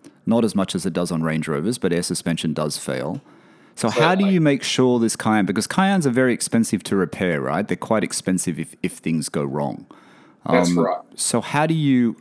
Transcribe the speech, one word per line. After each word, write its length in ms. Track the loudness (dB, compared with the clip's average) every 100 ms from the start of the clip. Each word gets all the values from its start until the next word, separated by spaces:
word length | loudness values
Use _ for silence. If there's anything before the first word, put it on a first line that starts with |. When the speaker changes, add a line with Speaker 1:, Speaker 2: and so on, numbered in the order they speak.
| -20 _ 0
Speaker 1:
not 200 | 2 2
as 100 | 0
much 180 | -2
as 120 | -2 -4
it 80 |
does 180 | -2 -2
on 100 | -2
Range 240 | 0 -2 -2
Rovers, 280 | -2 -2 -2
but 140 | 0
air 100 | 0
suspension 520 | -2 -4 -2 -2 -2
does 240 | -2 -4 -4
fail. 440 | -6 -4 -4 -8 -12 -20 -20 -20 -20 -4
So 140 | 0
how 260 | 2 2 4
do 60 |
Speaker 2:
Certainly. 120 | 4
Speaker 1:
you 80 | 4
make 220 | 4 2
sure 360 | 0 2 4 4
this 180 | 2 0
Cayenne, 280 | 0 2 2
because 220 | 0 0
Cayennes 380 | 2 2 4 2
are 60 |
very 220 | 2 2
expensive 480 | 0 0 0 2 -2
to 120 | 0 0
repair, 460 | 0 0 0 0
right? 260 | -2 -2 -2
They're 80 | -4
quite 300 | 0 0 0
expensive 520 | -4 -2 -2 -2 -4
if, 160 | -8 -8
if 120 | -10
things 340 | -6 -4 -2 -2
go 160 | -4
wrong. 420 | -4 -4 -4 -8 -14 -20 -20 -20 -20 _ -2
Speaker 2:
That's 200 | 0 0
Speaker 1:
Um, 100 | 0
Speaker 2:
right. 200 | 0 -4 -10 -8
Speaker 1:
so 260 | -2 -2
how 240 | -2 0 0
do 80 |
you, 420 | 2 2 4 2 0